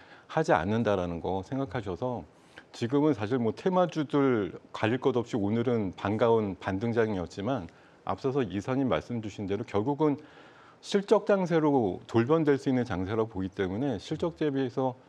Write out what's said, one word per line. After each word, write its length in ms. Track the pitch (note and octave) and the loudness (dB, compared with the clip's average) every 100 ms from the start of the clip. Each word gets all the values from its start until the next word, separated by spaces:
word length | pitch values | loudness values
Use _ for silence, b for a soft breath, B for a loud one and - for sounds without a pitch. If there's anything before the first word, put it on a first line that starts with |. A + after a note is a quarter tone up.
| B B B | B B B
하지 260 | - D#3+ | -2 2
않는다라는 640 | B2+ F2 A2 G#2+ G2+ F2 E2+ | 2 2 0 2 2 0 -4
거 240 | F2 F#2 | -4 -4
생각하셔서 800 | F#2+ C3+ C3+ B2+ G#2 F2 B2+ A#2 D#2+ B B B B | -4 -6 -4 -6 -6 -6 -4 -6 -10 B B B B
지금은 420 | - A#2 C#3+ D3+ | -6 0 2 4
사실 240 | B2+ G#2 C3 | 2 0 0
뭐 140 | A2+ | 0
테마주들 1000 | G#2+ F#3+ F3+ F3+ D#3+ D3 D3 C#3 A#2+ F2+ - - | 0 0 2 2 0 -2 2 4 2 0 -6 -14
가릴 260 | - A2 B2 | -2 0 2
것 200 | C3+ B2 | 2 0
없이 180 | A2 B2 | -2 -2
오늘은 600 | G2+ A2+ A#2+ A#2 G2 - | 0 0 2 0 -2 -2
반가운 580 | G2+ G#2+ A#2 A2+ G#2 F2+ | -2 2 4 4 2 -4
반등장이었지만 1080 | - G2 A#2 A#2 A2 G2 E2+ - G2+ C3+ E2 b b b - | -4 -2 0 0 0 0 -6 -6 -6 -6 -8 b b b -8
앞서서 380 | F#2+ C3+ C#3 | -4 -2 -2
이사님 440 | A2 F#2+ G2+ C3 C3 | -2 -4 -4 -2 0
말씀 340 | D#2+ - A#2+ | 0 -2 -6
주신 240 | G#2+ - G2 | -8 -8 -6
대로 200 | G2+ A2+ | -4 -2
결국은 500 | G3+ C3 C#3+ D#3 C#3 B B B B B B | -2 0 2 2 0 B B B B B B
실적 460 | - G3+ F#3+ G#3 - | -2 -2 4 2 4
장세로 720 | G3+ F3+ E3 D3+ C#3 G#2+ F2 - | 2 2 2 4 4 2 -2 0
돌변될 500 | A#2 A#2 E3 D3 C3+ | 2 4 4 4 2
수 120 | C#3+ | 2
있는 160 | B2+ A#2+ | 0 0
장세라고 420 | F2+ F#2 A2 A2 | -2 -2 -2 -2
보기 220 | F#2 F#2+ | -2 -6
때문에 500 | - F#2+ G2 C#3+ A2 | -2 -2 -2 -4 -4
실적 380 | - D#3 F3 E3 | -6 -4 -4 -2
대비해서 580 | D#3 C3+ C3 A#2+ C3 B2 | -2 0 -2 -2 -2 -4